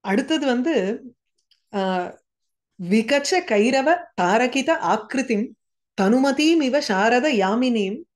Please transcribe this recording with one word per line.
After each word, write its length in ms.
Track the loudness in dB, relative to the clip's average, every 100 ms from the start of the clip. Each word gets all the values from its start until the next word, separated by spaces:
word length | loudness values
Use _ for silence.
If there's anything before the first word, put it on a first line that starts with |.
அடுத்தது 460 | 0 -2 0 -2 0
வந்து, 540 | 0 0 0 -2 -6 -12 _ _ _ _ _ _
அ, 60 | -4 -2 -2 -6 -12 _ _ _ _ _ _ 0
விகச்ச 540 | 0 2 -2 0 -2
கைரவ 520 | 0 2 2 2 2 0 -2 -2
தாரகித 520 | 0 2 0 -2 -2
ஆக்ருதிம் 760 | -2 0 -2 -2 -6 -2 -4 -4 -12 _ _ _ -2
தனுமதீம் 580 | 2 4 2 2 2 2
இவ 180 | 2 -2
சாரத 540 | 0 0 2 2 2
யாமினீம் 680 | 0 0 0 0 0 -2 -6 -12